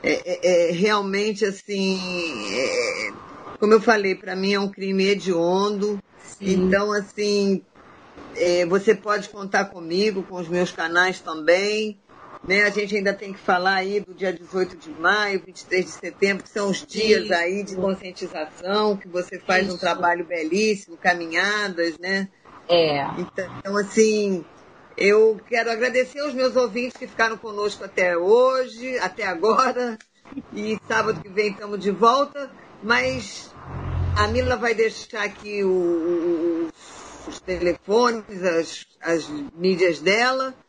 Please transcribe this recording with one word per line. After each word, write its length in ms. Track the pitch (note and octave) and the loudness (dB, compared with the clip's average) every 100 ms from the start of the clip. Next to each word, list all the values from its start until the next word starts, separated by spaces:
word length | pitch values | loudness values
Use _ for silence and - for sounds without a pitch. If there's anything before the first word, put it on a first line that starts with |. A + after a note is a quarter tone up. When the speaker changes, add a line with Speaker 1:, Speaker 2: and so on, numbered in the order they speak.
Speaker 1:
é, 640 | D#3+ D#3+ F3 F3 F3 F3 E3+ | 0 -2 -2 0 4 4 4
é, 0 | |
é, 40 | |
realmente 720 | E3+ G#3 G#3+ G3 G3 G#3 G#3 G#3 | 4 2 2 0 -2 -2 0 -2
assim, 520 | G3 - G3 F#3+ F#3+ F#3 F3+ E3 B2 G#2 | -2 -8 -2 -2 -2 -4 -6 -6 -6 -4
é, 580 | G#2+ B2+ G#2 A#2 F2 G#2 - - - - - | -2 0 0 -2 -4 -8 -10 -18 -18 -18 -2
como 140 | G#3 | 4
eu 80 | A3 | 4
falei, 340 | G#3+ G#3+ G3 | 6 2 2
pra 220 | F#3 G3 F#3 | -4 -6 -4
mim 160 | G3 | 0
é 80 | G3+ | 0
um 80 | G3 | 0
crime 380 | G3 G3 F#3+ F#3+ | -4 -4 0 2
hediondo. 920 | G3 E3+ E3+ E3+ F#3 G3+ G#3 G#3 G3+ - - | 0 0 0 2 2 0 0 -2 -4 -10 -20
Speaker 2:
Sim. 480 | - - G3 F#3 F#3 | -20 -8 0 2 4
Speaker 1:
Então, 260 | G3 G#3 | 2 2
assim, 680 | G#3 G3 - G#3 G3+ G3 F#3+ - - - - - - - - | -2 -4 -4 0 2 2 0 -2 -20 -20 -20 -20 -20 -14 0
é, 300 | F3 F3 E3+ | 2 4 2
você 280 | F#3+ G3 | 2 4
pode 360 | G3 G#3+ G#3 G3 | 2 2 -4 -4
contar 360 | G#3 G3 G3+ G3 | -12 -2 -2 -2
comigo, 560 | F#3 E3 F3 G#3+ G3 | -6 -6 0 0 -2
com 140 | F3 F3+ | -8 -10
os 120 | E3 | -4
meus 220 | F3+ F3+ | -2 -2
canais 500 | - E3 E3+ F#3 F#3 | -2 -2 2 2 0
também, 760 | - D#3+ D#3 F3+ G3+ G#3+ G#3+ G3+ _ - - - E3 | -8 -2 4 4 4 -2 -4 -8 _ -20 -20 -16 0
né? 180 | G3 | 2
A 60 | G#3 | 4
gente 240 | G#3 F#3+ | 2 -2
ainda 200 | G#2+ C#3 | -2 -2
tem 180 | F#3+ G3+ | -4 -10
que 60 | F#3+ | -8
falar 380 | - F3+ F#3 F#3+ | 0 2 2 0
aí 240 | F#3+ G3+ | 0 -4
do 120 | F3+ | -6
dia 200 | E3+ F#3 | -6 -4
dezoito 440 | F3 F3 F#3 F3+ F3 | -4 -6 -2 -2 -4
de 140 | D#3 | -16
maio, 520 | D3+ E3+ G#3 G#3 G3 E3+ | -2 2 2 0 -4 -6
vinte 140 | - | -20
e 60 | - | -2
três 200 | F#3+ E3+ | -2 -2
de 60 | |
setembro, 500 | - F3+ - G3 G3 | -8 -14 0 0 0
que 80 | - | -4
são 180 | A3 G3+ | -4 -2
os 160 | F#3+ | -4
dias 400 | - A3 A3 G3+ | -6 -2 4 4
Speaker 2:
Isso. 80 | G#3 | 4
Speaker 1:
aí 320 | F3 E3+ G3+ | 0 0 -2
de 100 | G3 | -6
conscientização, 1200 | F#3+ F#3+ F#3+ F#3 F3+ F3+ F3 D#3 - F3+ G#3 G#3+ G3 | -4 -2 -2 -8 -12 -10 -8 -10 -10 -2 0 2 0
que 100 | F#3+ | -4
você 300 | E3+ F3 F3+ | -6 -6 -10
faz 280 | - F#3 G3 | 0 2 2
um 40 | |
Speaker 2:
Isso. 80 | F3 | -2
Speaker 1:
trabalho 480 | F3+ E3+ F3 F3 E3 | -2 2 2 2 -2
belíssimo, 720 | E3+ D#3 F#3 G#3+ G3+ - E3+ | -4 -2 2 2 0 -6 -4
caminhadas, 960 | F#3 F3 E3 E3 G3 G#3 G#3 E3+ E3+ D#3 | 0 0 -2 0 0 0 -2 -2 -2 -2
né? 300 | F3+ G3 F#3+ _ - - - | -2 -2 -2 _ -20 -20 2
Speaker 2:
É. 380 | E3+ D#3+ C#3+ C#3 F3 | 4 6 2 -2 -6
Speaker 1:
Então, 580 | F3+ - F3+ - G3 G3+ | -8 -8 -10 -10 -4 -2
assim, 680 | G3+ - A3 G#3+ G3+ F#3 D3+ - - - - | 0 4 6 4 0 -2 -4 -20 -20 -20 -16
eu 460 | - F#3+ G#3+ A3 G#3 - | 0 4 8 6 4 -2
quero 220 | A#3 A3+ | -2 0
agradecer 500 | A3 B3 A#3+ B3+ C#4+ | 0 0 2 0 -4
aos 140 | D4 | -6
meus 200 | B3+ C4 | 0 2
ouvintes 440 | A#3 B3 G#3+ B3 - | 2 0 -2 -6 -8
que 80 | B3 | -12
ficaram 320 | - A3+ A3 | 0 0 0
conosco 440 | A3+ G3+ G#3 - | -10 -4 -4 -4
até 300 | G3 - F3+ E3+ | -6 2 2 4
hoje, 800 | F3 A#3 B3+ C4 B3+ A3 B3+ B3 | 6 6 6 4 -4 -6 -6 -4
até 260 | A#3+ - G3+ | -4 -4 -6
agora, 680 | F3 G3+ G#3+ C4 B3 B3 A3 - _ - C#4 - | 0 2 4 2 0 -4 -6 -16 _ -18 -16 -14
e 260 | G#3 G#3 A3 - | -8 -6 -6 -2
sábado 360 | A3 G#3+ E3+ | -2 0 -4
que 60 | G3 | -4
vem 220 | F#3+ G#3 | -2 -2
estamos 260 | G3 G#3 G3+ | -2 -10 -4
de 120 | F#3+ | -4
volta, 600 | F3+ A3+ C4 C#4 C#4+ C4 - - - | 4 4 4 0 -4 -12 -14 -20 -12
mas 680 | G3+ A#3+ B3+ C4 G3+ - - - - - - - - G#3 | 0 0 2 -4 -8 -14 -18 -18 -12 -10 -6 -4 -2 0
a 120 | G#3+ | 0
Mila 280 | A#3 B3+ B3 | 0 0 0
vai 180 | A#3 | 0
deixar 500 | G#3+ A3 G#3+ - A3 | 2 0 -2 -12 -6
aqui 380 | G#3 G3+ G#3 G3+ | -6 -8 -8 -2
o, 60 | G3 | 2
o, 1000 | F#3 F3 E3+ E3 F3 E3+ E3+ E4+ E4 E4 - - - - - - | 2 2 0 0 0 0 0 0 -2 -4 -8 -20 -18 -18 -16 -14
os 100 | - | -14
telefones, 1000 | - F3+ F3 E3+ - G#3+ A#3+ A#3 G#3 G3 | -8 -2 0 -2 0 4 4 0 -8 -4
as, 440 | F3+ E3 D#3+ - - _ | 0 0 -2 -8 -18 _
as 260 | D#3+ E3+ C#3+ D3 C#3+ | -2 -2 -2 -10 -10
mídias 460 | E3 F3+ F3+ F3+ D3 | -2 0 4 2 2
dela 540 | D#3 G#3 B3 C4 C4 B3+ | 2 4 2 0 -4 -8